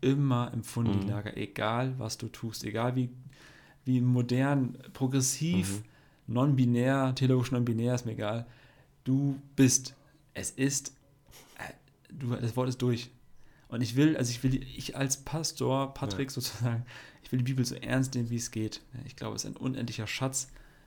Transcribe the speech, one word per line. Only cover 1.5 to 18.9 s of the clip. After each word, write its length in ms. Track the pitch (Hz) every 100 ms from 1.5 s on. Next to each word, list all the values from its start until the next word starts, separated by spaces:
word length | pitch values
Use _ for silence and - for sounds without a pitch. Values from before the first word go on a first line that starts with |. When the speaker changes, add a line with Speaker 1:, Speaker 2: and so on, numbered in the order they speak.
| - 107 120 131 131
Speaker 1:
was 180 | 110 -
du 120 | 113
tust, 360 | - 117 -
egal 300 | 110 110 120
wie, 160 | 131 127 - - - - - - -
wie 160 | - 127
modern, 800 | 123 123 120 123 139 143 123 - -
progressiv, 840 | - 131 135 127 - 160 180 95 101 110 - - _ -
Speaker 2:
Mhm. 60 |
Speaker 1:
non-binär, 800 | 117 143 131 120 120 127 135 131 127
theologisch 340 | 131 127 120
non-binär, 440 | 123 120 113 120 123
ist 100 | 120
mir 60 |
egal. 340 | 110 107 117 117 - - - _ _
Du 360 | - 135 143 135 - -
bist, 380 | 127 - - - _ _ _
es 160 | - -
ist, 420 | - 135 139 - - _ _ - - - -
äh, 140 | - - _ _ -
du, 160 | - 123 120
das 200 | 117 127
Wort 120 | 127
ist 120 | 127
durch. 280 | 123 117 - - - - - - -
Und 120 | 117
ich 160 | 110 123
will, 200 | 156 156
also 140 | 117
ich 120 | 120
will, 160 | 131 131 - -
ich 200 | - -
als 220 | 135 -
Pastor, 760 | - 165 147 - 127 135 135
Patrick 340 | - - 190 135
Speaker 2:
Ja. 40 |
Speaker 1:
sozusagen, 500 | - 123 - 120 117 123 - - -
ich 100 | -
will 60 | 127
die 60 |
Bibel 200 | 123 131
so 100 | 117
ernst 400 | - - 131 131
nehmen, 160 | 131 117
wie 60 | 117
es 140 | -
geht. 280 | 110 107 - -